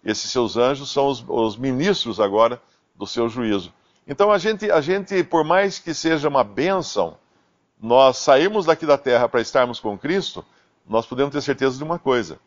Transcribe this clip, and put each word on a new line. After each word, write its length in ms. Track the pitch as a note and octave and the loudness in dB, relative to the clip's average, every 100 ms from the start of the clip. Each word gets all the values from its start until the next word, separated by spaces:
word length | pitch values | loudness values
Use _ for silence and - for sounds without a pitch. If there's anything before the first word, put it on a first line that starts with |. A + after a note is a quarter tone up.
Esses 260 | A2 G#2+ - | -4 -6 -4
seus 280 | B2+ A2+ G2+ | -2 -2 0
anjos 320 | B2 C#3 C#3 | 0 0 -4
são 160 | C#3+ C#3 | -2 -2
os, 180 | B2+ A#2+ | -2 -6
os 300 | A#2 A2+ G#2 | -2 -2 -4
ministros 640 | C3+ B2+ F3+ F#3+ A#2+ G2+ | -4 -2 -2 -2 -4 -2
agora 400 | G2+ G#2 A#2 A#2+ _ _ _ | 0 4 2 0 _ _ _
do 120 | _ G2+ | _ -8
seu 220 | B2 A#2 | -4 -4
juízo. 420 | A2+ A2+ G2+ F2 _ _ _ - | -2 -2 -2 -4 _ _ _ -14
Então 240 | C#3 G3+ | 0 2
a 60 | G#3 | 2
gente, 340 | G3 G#3 G#3+ | 0 -4 0
a 100 | D#3+ | 0
gente, 420 | C#3+ F#3+ F#3+ G3 | 0 -4 -2 -4
por 200 | E3+ E3 | 0 0
mais 340 | D3+ F#3 G3+ - | 2 2 2 -4
que 160 | - | -10
seja 340 | D3+ D#3+ D#3+ D3 | -4 -2 0 0
uma 160 | C#3 | 0
bênção, 720 | G#2 G2+ E3 F#3+ D3 G#2 E2+ - _ _ _ _ _ _ | 0 -2 -2 -2 -2 -4 -4 -6 _ _ _ _ _ _
nós 380 | A2 B2 C3+ B2+ | 2 6 6 4
sairmos 480 | - C#3 F3+ G#3+ E3 | 4 4 4 0 0
daqui 180 | D#3+ | 0
da 140 | D#3 C#3 | 2 2
terra 300 | C3 A#2+ A#2+ | 4 2 2
para 120 | B2 | 0
estarmos 400 | A2 C3+ B2 A#2 | 0 0 0 -2
com 160 | A2 G2+ | -8 -6
Cristo, 480 | C#3+ F#3+ - - - _ _ _ _ | -4 -4 -4 -12 -18 _ _ _ _
nós 200 | A2 A2 | -2 -2
podemos 260 | B2+ C#3+ | -4 -2
ter 80 | D3 | -2
certeza 380 | C3 C3+ C3+ C3 | -4 0 -2 -2
de 60 | |
uma 140 | D#3 E3+ | -8 -4
coisa. 400 | C3+ B2 E2+ D2+ | 0 -2 -2 -12